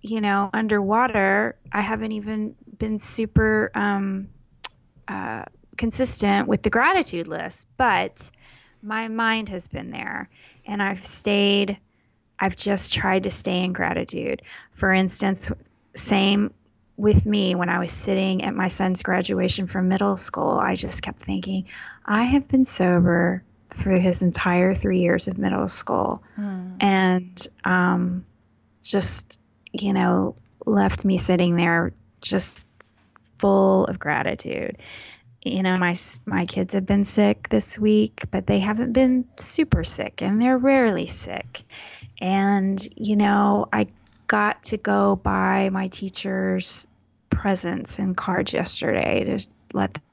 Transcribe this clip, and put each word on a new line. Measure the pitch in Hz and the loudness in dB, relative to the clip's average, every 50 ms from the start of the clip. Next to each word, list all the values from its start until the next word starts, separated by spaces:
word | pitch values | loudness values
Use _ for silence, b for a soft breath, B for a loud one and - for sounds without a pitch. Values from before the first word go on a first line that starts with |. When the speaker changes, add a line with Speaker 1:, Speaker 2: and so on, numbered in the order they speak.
Speaker 1:
you | - 208 220 220 | -6 -4 -4 -2
know, | 208 202 202 196 202 196 - | 0 2 2 2 0 0 -2
underwater, | 220 220 214 208 208 196 196 208 226 254 254 226 208 196 190 196 202 214 226 - _ _ - | -2 0 2 0 0 2 2 2 2 2 2 2 2 2 4 4 2 0 -2 -4 _ _ -6
I | - 202 | -4 -4
haven't | 208 202 220 220 220 220 220 | -2 -2 -4 -4 -4 -6 -6
even | 214 202 214 220 214 214 220 - _ - - - | -8 -6 -6 -4 -4 -4 -6 -8 _ -20 -20 -10
been | _ 220 214 214 | _ -6 -4 -4
super, | 208 - - - - 220 214 _ - 220 220 214 214 214 - - | -6 -6 -8 -4 -4 -4 2 _ 4 4 4 4 2 0 0 0
um, | 214 202 208 202 196 196 196 190 190 196 202 - - - _ _ _ - - _ _ _ _ _ - _ | -2 0 0 0 -2 -2 -4 -4 -6 -8 -12 -18 -20 -20 _ _ _ -12 -12 _ _ _ _ _ -20 _
uh, | - - - - - 110 110 - - _ _ _ _ - | -10 -10 -8 -8 -8 -8 -10 -12 -14 _ _ _ _ -8
consistent | - - 226 - - 262 254 - - - 202 196 202 202 | -4 -4 -4 -2 -2 -2 -2 -2 -2 0 2 2 2 2
with | 202 214 202 - | 0 -2 0 0
the | 214 | 0
gratitude | 214 226 254 320 381 381 - - - 170 165 | 2 2 2 4 2 2 0 -2 -6 -8 -8
list, | 151 160 156 - 156 - - - _ _ | -6 -8 -8 -8 -10 -12 -16 -20 _ _
but | - 262 240 196 180 185 190 - - - - _ b b b b b b b b b | 0 2 2 2 2 0 -4 -8 -14 -20 -20 _ b b b b b b b b b
my | - 208 214 220 226 | -10 -6 -6 -6 -6
mind | 226 220 226 226 226 220 220 214 196 | -4 -2 0 2 2 2 0 -2 -6
has | 196 180 - | -10 -12 -10
been | - - - - - | -10 -12 -12 -10 -10
there, | - - - - - - - b b b b b b b b | -12 -10 -10 -8 -8 -10 -10 b b b b b b b b
and | - 208 202 | -10 -4 -2
I've | 202 196 196 185 - | -2 -2 -2 -6 -10
stayed, | - - - - 208 202 202 202 202 202 202 202 190 202 - _ _ _ _ _ _ _ _ _ _ _ - | -14 -14 -6 -2 0 2 4 4 4 4 2 2 0 -4 -8 _ _ _ _ _ _ _ _ _ _ _ -2
I've | 190 190 185 | -2 -2 -2
just | - - 202 202 190 - - - | -2 -2 -2 0 0 0 -2 -2
tried | - 202 190 190 190 185 | 0 0 2 0 0 0
to | 202 | -2
stay | - - - 196 185 180 185 | -6 -6 -4 -4 -2 -2 -2
in | 180 180 | -2 -2
gratitude. | 180 - - 175 170 170 - - 170 - - 135 - B B B B B B _ | -2 -2 -2 -2 -2 -4 -6 -8 -8 -6 -6 -6 -8 B B B B B B _
For | - - 190 190 | -2 2 4 4
instance, | 190 190 185 - - 208 196 196 - - - - - - _ _ _ _ _ _ | 4 2 0 -2 -2 -2 -2 -2 -2 -6 -8 -8 -8 -10 _ _ _ _ _ _
same | - - - - - 196 196 202 202 202 208 - _ _ _ _ _ _ _ _ | -12 -2 0 2 2 4 2 2 2 0 -2 -4 _ _ _ _ _ _ _ _
with | - 208 214 208 - - | 0 2 4 4 4 4
me | 220 208 208 196 185 180 | 4 0 0 0 0 0
when | 180 180 175 | 0 0 -2
I | 175 180 | -2 -2
was | 180 175 | -2 -6
sitting | - - - 202 196 190 190 190 190 185 - | -8 -8 -4 -2 0 0 0 0 0 -2 -2
at | - 226 | -4 -2
my | - 185 180 | -2 -2 -2
son's | - - 202 185 185 180 - | -2 -2 -2 0 0 -2 -2
graduation | - 180 185 185 - 202 185 185 190 - - 190 | -2 -2 -2 0 -2 -2 0 0 0 0 -2 -4
from | 180 - 196 185 | -4 -4 -2 0
middle | 185 190 190 202 202 196 | 0 2 2 0 0 0
school, | 185 - - - - - - - - | -2 -4 -6 -4 -2 -2 0 0 2
I | - - 190 | 0 0 -2
just | 185 - - - - - | -2 -4 -4 -4 -6 -6
kept | 196 190 _ | -8 -12 _
thinking, | - - 196 190 180 196 190 190 185 B B B B B B B B | -8 -6 -6 -6 -4 -4 -6 -6 -6 B B B B B B B B
"I | - 208 214 240 | 0 0 2 2
have | 247 269 285 277 | 4 2 2 2
been | - - 262 262 | 2 2 2 4
sober | - - - 180 180 180 175 175 175 170 170 175 175 185 185 - _ _ _ _ _ | 2 2 2 2 4 4 6 4 4 4 4 2 2 0 -2 -6 _ _ _ _ _
through | - - - 196 190 180 | -8 -6 0 2 2 4
his | 180 185 175 - 190 | 4 2 2 2 2
entire | 175 170 - - 185 175 180 180 185 196 | 0 2 2 0 2 2 4 4 4 2
three | - - 202 185 185 | 0 0 0 2 2
years | 180 170 180 185 - | 4 4 2 2 0
of | 196 185 | -4 -4
middle | 196 202 190 - - - | -2 0 0 0 0 0
school." | 185 - - - - - 92 - - - - - _ _ | 0 -2 -4 -2 0 0 0 0 0 -2 -6 -10 _ _
Speaker 2:
Hmm. | - 208 202 190 185 180 185 185 - | -8 -6 -6 -6 -8 -10 -12 -6 0
Speaker 1:
And, | 202 196 190 190 190 185 185 185 180 180 - - - - _ _ - | 2 2 4 4 4 4 2 2 0 -4 -10 -10 -10 -10 _ _ -2
um, | 190 185 180 180 180 180 180 180 180 180 185 185 _ _ _ _ _ _ _ _ _ _ _ | 0 2 2 4 2 2 2 0 -2 -2 -4 -8 _ _ _ _ _ _ _ _ _ _ _
just, | _ - - 202 180 - - - - _ - _ _ _ _ _ _ - - | _ -2 -2 0 0 0 -4 -6 -10 _ -20 _ _ _ _ _ _ -12 -10
you | 208 208 196 196 | -6 -2 0 0
know, | 190 185 180 180 185 190 - - - - _ _ _ - | 2 2 2 2 2 0 -2 -6 -10 -20 _ _ _ -2
left | - 220 202 196 196 - - - | 0 2 4 4 2 0 0 0
me | 196 190 | 0 0
sitting | 175 - - 185 175 175 180 175 | 0 2 2 2 4 4 2 2
there | 170 170 170 170 170 170 185 - _ _ _ _ _ | 2 2 2 2 2 0 0 -4 _ _ _ _ _
just | - - - 190 175 - - - - _ _ _ - - _ _ _ _ _ - _ _ _ | -8 -4 -2 -2 -2 -4 -8 -14 -18 _ _ _ -20 -20 _ _ _ _ _ -20 _ _ _
full | _ - 202 196 196 196 190 190 190 190 | _ 2 4 6 6 6 6 6 4 2
of | - 190 185 | 0 -2 -6
gratitude. | - 147 151 123 - - - - - - - - - - - B B B B B B B B B B B _ _ - | -4 -2 -2 0 -2 -2 -4 -4 -6 -8 -6 -6 -6 -8 -10 B B B B B B B B B B B _ _ -8
You | - 240 190 | -4 -2 0
know, | 185 185 185 | 0 0 0
my | 185 180 175 | 2 2 0
s-, | 175 175 - - - - - | 0 -2 -8 -14 -16 -14 -10
my | - 202 185 175 | -4 -2 -2 -2
kids | 175 - 190 185 185 - | -2 -2 -4 -4 -2 -2
have | 196 190 | -4 0
been | - 202 202 202 | 2 2 2 2
sick | - - - 208 202 214 - - - | 2 2 2 4 4 2 0 -2 -2
this | - 214 202 - - | 0 0 0 -2 -4
week, | 214 214 214 214 214 214 214 _ - - - | 0 2 4 4 4 2 0 _ -10 -10 -6
but | - 190 190 | -4 -4 0
they | - 202 202 | 2 2 2
haven't | 190 208 214 220 240 247 226 | 2 0 -2 -2 -2 0 2
been | 262 262 254 254 254 247 - _ | 4 4 4 4 2 0 -4 _
super | - - - - - 311 - - 170 165 | -8 -6 -4 0 -2 2 2 2 0 0
sick, | - - - - - _ - - | -2 -4 -6 -8 -8 _ -4 -2
and | 190 202 214 | 0 2 2
they're | 240 254 262 | 4 4 4
rarely | 254 247 269 277 269 247 226 190 165 - | 4 4 4 4 6 4 4 2 0 -2
sick. | - - - - - 92 - - - - - - B B B B B B B B B B - | -4 -6 -10 -8 -8 -8 -8 -10 -10 -16 -20 -20 B B B B B B B B B B -6
And, | - 185 190 196 196 196 202 196 190 196 196 190 - - - | -2 0 2 2 4 4 4 2 2 0 -2 -2 -6 -10 -10
you | - 220 208 214 | -6 -2 0 2
know, | 208 208 202 202 202 202 202 202 208 - - | 4 4 4 4 4 4 4 4 2 0 0
I | - 214 208 - - _ _ _ _ _ _ | 0 0 0 -2 -4 _ _ _ _ _ _
got | - - 208 208 214 208 - - | 0 0 2 2 0 -2 -4 -6
to | - 220 | -6 -6
go | 208 - 208 202 202 202 202 196 | -4 0 2 2 4 4 4 2
buy | 190 - 202 196 190 190 190 190 196 196 196 | 2 0 0 0 2 2 2 2 2 2 0
my | 190 190 190 | 0 -2 -4
teachers | 185 - - 196 190 190 - - 196 190 190 190 190 185 185 180 - - - - _ _ _ _ _ _ _ _ _ | -4 -6 -8 -10 -8 -8 -8 -6 -4 -2 -2 -2 0 -2 -2 -2 -2 -4 -4 -6 _ _ _ _ _ _ _ _ _
presents | - - - 202 190 185 - 175 175 185 - - - - | -2 0 2 0 0 0 -2 -6 -6 -6 -8 -10 -6 -4
and | 202 190 185 | -4 -2 -2
cards | 180 - - 185 185 - - | -4 -4 -2 -2 0 -2 0
yesterday | - - 180 175 - - - - - 92 - - - 98 - - - | -2 -2 -2 -2 -4 -4 -2 -2 0 0 0 0 0 0 0 -2 -4
to | - 95 _ _ _ _ _ - | -4 -6 _ _ _ _ _ -4
let | 98 98 92 95 - _ _ | -2 -2 -2 -4 -10 _ _